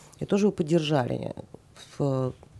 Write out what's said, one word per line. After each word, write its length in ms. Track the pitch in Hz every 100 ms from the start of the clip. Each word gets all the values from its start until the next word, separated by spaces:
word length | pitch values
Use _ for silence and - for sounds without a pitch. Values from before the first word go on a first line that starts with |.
| - -
и 60 | 147
тоже 200 | 190 208
вы 60 |
поддержали 800 | - 156 170 151 151 120 123 - - - - - - - -
в, 340 | 143 131 131 - -